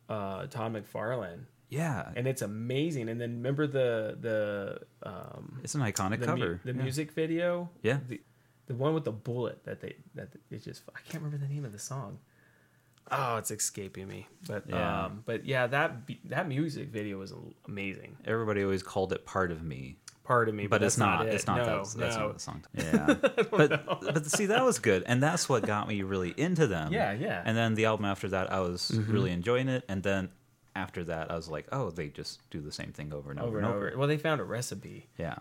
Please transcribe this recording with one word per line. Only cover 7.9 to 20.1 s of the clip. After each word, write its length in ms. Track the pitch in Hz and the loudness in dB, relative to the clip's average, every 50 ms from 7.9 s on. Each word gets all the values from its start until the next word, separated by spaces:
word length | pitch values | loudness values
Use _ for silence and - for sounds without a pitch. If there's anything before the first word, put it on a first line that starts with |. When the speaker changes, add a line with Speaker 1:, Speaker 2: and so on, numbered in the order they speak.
| 131 139 131 | 2 2 0
Speaker 1:
The, 140 | 123 123 - - _ _ _ _ _ _ _ _ | -6 -10 -10 -12 _ _ _ _ _ _ _ _
the 80 | - 123 | -8 -4
one 180 | 120 135 151 160 | 0 2 2 2
with 100 | 160 143 | 2 0
the 80 | 113 | -2
bullet 520 | 107 107 - 123 120 123 117 - - - - | -4 -4 -4 -4 -2 -2 -2 -2 -4 -8 -10
that 160 | 107 107 - | -10 -10 -8
they, 160 | - - - - - - - | -10 -12 -12 -14 -18 -16 -14
that 140 | 110 104 - - - - _ | -14 -14 -14 -16 -20 -16 _
it 120 | - 107 | -14 -12
just, 200 | - - - - - - - | -12 -12 -14 -14 -16 -18 -18
I 60 | - - - | -18 -12 -10
can't 160 | 170 156 156 | -8 -6 -6
remember 200 | 147 147 143 143 | -4 -4 -4 -2
the 80 | 139 | -2
name 120 | 143 147 143 | -4 -4 -6
of 80 | 110 | -8
the 60 | 101 101 | -8 -10
song. 400 | - - 131 135 117 101 95 - - _ _ _ _ _ _ _ _ _ _ _ _ _ _ _ _ - | -10 -8 -6 -6 -6 -8 -10 -14 -16 _ _ _ _ _ _ _ _ _ _ _ _ _ _ _ _ -2
Oh, 240 | 131 139 135 120 117 110 | 0 0 2 2 0 0
it's 120 | 101 - | 0 -2
escaping 560 | 110 101 - - - 104 98 95 - 92 95 | -2 -2 -2 -4 -2 -6 -8 -8 -8 -8 -8
me. 220 | 98 101 98 101 - - - - | -8 -10 -10 -12 -14 -18 -14 -8
But, 180 | - 107 101 - - | -6 -6 -6 -4 -2
Speaker 2:
Yeah. 380 | 98 87 87 - 101 98 95 | -2 0 0 0 0 0 -2
Speaker 1:
um, 160 | 95 101 107 120 | -2 -6 -8 -6
but 180 | - 113 107 - | -4 -4 -4 -2
yeah, 220 | 131 135 127 123 120 | 0 2 2 2 2
that 380 | 135 143 160 165 127 117 - | 4 2 2 0 -2 -6 -10
be-, 140 | - 135 - - | -10 -12 -12 -8
that 200 | - 123 151 190 | -4 -2 -2 -2
music 420 | 151 131 139 165 160 139 - - 120 | 0 0 0 0 0 -2 -6 -8 -6
video 280 | 113 104 104 104 98 95 | -6 -4 -4 -4 -6 -6
was 140 | 95 95 | -8 -10
al-, 220 | 92 82 82 - - - - | -12 -12 -14 -16 -18 -16 -14
amazing. 500 | - 101 98 98 98 92 - - - - - - | -10 -6 -4 -4 -4 -4 -6 -10 -14 -18 -8 -2
Speaker 2:
Everybody 380 | 110 110 113 113 107 104 101 | 0 0 2 2 2 2 4
always 200 | 98 98 95 92 - | 4 4 2 2 0
called 280 | - - 98 95 90 | -2 0 0 2 2
it 120 | 92 - - | 0 -4 -4
Part 240 | - - 98 92 87 | -2 0 2 2 2
of 140 | 82 80 82 | 0 -4 -4
Me. 320 | 80 65 65 65 64 - - _ - | -6 -6 -6 -8 -10 -12 -14 _ -20